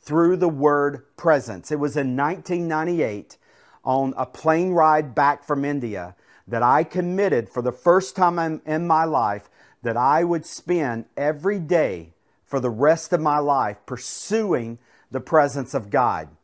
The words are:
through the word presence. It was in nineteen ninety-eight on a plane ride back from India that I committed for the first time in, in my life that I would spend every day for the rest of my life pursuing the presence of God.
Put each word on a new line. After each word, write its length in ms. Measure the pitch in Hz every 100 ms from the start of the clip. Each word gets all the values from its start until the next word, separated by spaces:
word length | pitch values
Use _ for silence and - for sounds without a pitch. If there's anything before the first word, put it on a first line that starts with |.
through 360 | - 156 170 180
the 120 | 175
word 540 | 143 147 147 143 139 _ -
presence. 560 | 165 147 117 95 -
It 80 | 151
was 160 | 143 143
in 180 | 135
nineteen 540 | 127 143 175 160 175 170
ninety-eight 680 | 156 165 175 127 104 - - _ _ _ _
on 300 | 127 131 135 131
a 100 | 127
plane 460 | - 160 160 185
ride 420 | 175 156 156 147
back 300 | 117 143 143
from 200 | - 143
India 500 | 143 143 120 98 87 92 _ _ -
that 160 | 113
I 220 | 120 143
committed 640 | 165 180 175 185 202 131 113
for 140 | -
the 100 | 123
first 420 | 117 175 180 185
time 240 | - 180 175
in, 220 | 165 156 -
in 200 | 156 170
my 180 | 160
life 440 | 165 147 110 104 - _ _ _
that 140 | 120 113
I 280 | 131 156
would 220 | 175 170 -
spend 600 | - - 175 139 117 - -
every 420 | 143 147 170 202
day 540 | 156 175 135 90 82 _ _ _
for 160 | _ 139
the 100 | 123
rest 420 | 110 143 160 -
of 80 | 170
my 180 | 156 147
life 400 | 147 139 113 104 -
pursuing 920 | 123 - - - 220 214 147 113 117 _ _ _
the 100 | 131
presence 540 | - 160 143 127 127
of 160 | 135 101
God. 380 | 131 123 90 78 73